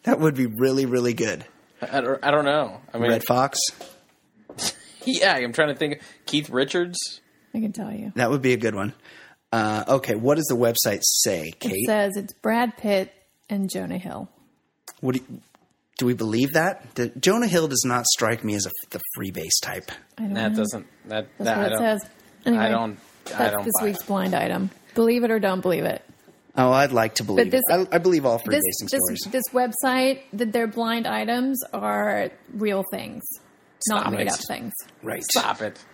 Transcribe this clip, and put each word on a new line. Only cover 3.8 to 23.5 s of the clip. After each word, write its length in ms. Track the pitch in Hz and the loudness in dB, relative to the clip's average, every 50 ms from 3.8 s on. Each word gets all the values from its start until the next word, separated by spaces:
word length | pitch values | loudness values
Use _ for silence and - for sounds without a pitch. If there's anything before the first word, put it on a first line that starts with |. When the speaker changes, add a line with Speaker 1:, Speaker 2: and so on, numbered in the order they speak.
| - - - _ _ _ _ _ _ _ _ _ _ - - | -20 -20 -20 _ _ _ _ _ _ _ _ _ _ -20 -12
Speaker 2:
<laughs> 160 | - - - - - - - - - - | -6 -6 -6 -6 -8 -20 -20 -20 -6 -4
Yeah, 260 | 247 262 - - 196 170 | -4 0 2 2 2 2
I'm 180 | 131 123 120 117 | 2 -2 -2 2
trying 140 | - 156 | 2 2
to 80 | 147 135 | 2 2
think. 260 | - 156 147 - - - - - _ _ | -2 -4 -4 -4 -8 -10 -20 -20 _ _
Keith 240 | - - 151 151 - | -2 -2 -2 -2 0
Richards? 480 | 117 127 131 131 - 180 175 180 175 - - - - - _ _ _ _ _ _ - | 0 0 0 2 0 -2 -2 -2 -4 -8 -8 -8 -10 -16 _ _ _ _ _ _ -6
Speaker 3:
I 60 | 226 | -4
can 120 | 220 208 | -4 -4
tell 220 | - - 202 - - | -4 -6 -10 -10 -10
you. 180 | 214 - 208 - | -10 -10 -8 -2
Speaker 1:
That 160 | 117 123 113 | 0 0 2
would 100 | 139 139 | 0 2
be 120 | 127 131 123 | 2 2 2
a 40 | |
good 160 | 107 110 113 104 | 2 0 -2 -2
one. 180 | 98 98 113 - _ _ - - - - - - _ _ _ | -2 -6 -6 -6 _ _ -20 -20 -20 -20 -20 -20 _ _ _
Uh, 320 | - 113 107 107 107 110 - | -2 0 0 0 -2 -2 2
okay, 280 | - 135 131 - - 107 | 2 2 2 2 -2 -2
what 180 | 110 113 135 147 | 0 2 2 2
does 80 | 165 151 | 2 2
the 80 | 147 131 | 0 2
website 460 | 117 120 117 113 - - 113 101 - - | 2 2 2 2 2 0 0 0 0 0
say, 500 | - - - - 113 95 85 76 80 - _ | 0 2 2 0 0 0 -2 -4 -8 -10 _
Kate? 140 | - 240 185 | -6 -4 -2
Speaker 3:
It 120 | 92 - | -2 0
says 320 | 233 214 214 202 202 196 | 0 2 2 0 0 -2
it's 160 | 202 202 202 - | -6 -10 -10 -16
Brad 420 | _ - 214 220 233 247 233 - | _ -2 0 0 2 0 -2 -4
Pitt 380 | - - 208 202 190 190 - _ _ _ _ _ _ _ | -6 -2 0 0 0 0 -4 _ _ _ _ _ _ _
and 220 | - 214 196 196 185 | -6 -4 -4 -4 -4
Jonah 300 | - 185 185 - 180 180 | -4 -6 -6 -6 -6 -8
Hill. 280 | 180 180 - - - - _ _ _ _ _ _ _ _ _ _ _ - - _ | -8 -10 -10 -12 -12 -14 _ _ _ _ _ _ _ _ _ _ _ -20 -14 _
Speaker 1:
What 120 | - 131 127 | -4 -2 -2
do 80 | 127 - - | -2 -6 -10
you, 120 | - - _ _ _ _ _ _ _ _ _ _ _ - | -20 -20 _ _ _ _ _ _ _ _ _ _ _ 0
do 80 | 127 | 0
we 80 | 123 123 | 0 2
believe 380 | 110 113 107 110 117 131 139 160 | 0 0 0 2 2 0 2 2
that? 420 | 160 160 190 - - - - - | 2 2 2 -2 -6 -14 -12 -4
The, 140 | - 120 117 - 135 | -4 -4 -4 -4 0
Jonah 260 | - 180 202 233 240 | 2 2 4 4 2
Hill 220 | 208 170 170 160 | 2 2 2 2
does 160 | 151 131 117 - | 2 0 0 0
not 220 | 127 120 123 117 | 2 0 0 2
strike 360 | - - - 120 110 117 113 - | 0 2 2 2 0 0 0 -2
me 120 | 110 104 | -4 -2
as 100 | 101 95 | -2 -4
a, 60 | 92 - - - _ | -6 -6 -10 -12 _
the 100 | - 85 - - - | -12 -12 -10 -10 -8
freebase 460 | - 101 95 90 90 82 82 - - | -8 -8 -6 -6 -8 -2 0 0 0
type. 300 | - - 95 92 - - - - - _ _ | 0 -4 -8 -8 -10 -12 -18 -18 -20 _ _
Speaker 3:
I 60 | - 220 | -8 -6
don't 100 | - 202 | -4 -2
Speaker 2:
That 180 | 113 110 107 107 | -2 0 0 0
Speaker 3:
know. 40 | |
Speaker 2:
doesn't, 300 | 110 107 104 - 107 87 - _ _ - | 0 0 -2 -4 -8 -12 -14 _ _ -12
that, 220 | 110 107 110 107 - _ | -6 -6 -6 -6 -8 _
Speaker 3:
That's 80 | - 104 113 | -4 -2 0
Speaker 2:
that, 80 | 110 | 0
Speaker 3:
what 60 | 202 202 | 2 0
Speaker 2:
I 40 | |
Speaker 3:
it 20 | 107 | 0
Speaker 2:
don't, 100 | 110 - 240 220 214 202 | 0 2 2 0 0 -2
Speaker 3:
says. 100 | - - - - - - - _ - | -6 -14 -20 -20 -20 -20 -20 _ 0
Anyway, 160 | 247 233 214 110 | 2 2 4 4
Speaker 2:
I 60 | 110 | 2
don't, 300 | 113 117 117 110 101 - - - - _ _ | 2 0 -2 -4 -8 -12 -18 -20 -20 _ _
Speaker 3:
that's 140 | - - - | -8 -2 0
Speaker 2:
I 100 | - 214 | 0 0